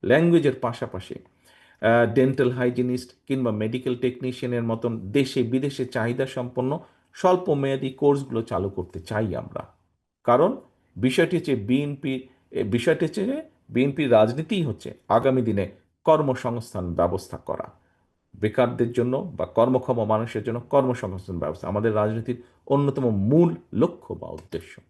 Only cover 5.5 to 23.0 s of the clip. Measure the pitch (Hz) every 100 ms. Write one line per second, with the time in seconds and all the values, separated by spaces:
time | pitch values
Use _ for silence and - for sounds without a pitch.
5.5 | 131 139 139 123 123 117 127 135 - 123
6.5 | 127 127 151 - _ _ - 180 180 180
7.5 | 147 139 135 127 - 147 139 139 113 110
8.5 | 92 98 92 90 92 87 107 110 73 -
9.5 | - - _ _ _ _ _ - 120 175
10.5 | 269 _ _ _ - 120 127 120 175 -
11.5 | 131 101 127 147 143 147 131 - _ _
12.5 | - 107 117 143 180 165 - 202 285 320
13.5 | _ _ 113 139 139 143 117 107 127 160
14.5 | 202 151 98 - - _ 110 135 127 110
15.5 | 101 90 - _ _ - 156 143 127 127
16.5 | 120 113 101 90 85 87 90 - - -
17.5 | - - _ _ _ _ _ _ 101 107
18.5 | - 120 120 117 117 123 131 180 - 80
19.5 | - 117 127 127 120 107 110 113 - 110
20.5 | 117 - 143 131 120 98 92 92 87 76
21.5 | 78 - 101 113 107 107 113 117 120 -
22.5 | _ - 139 143 139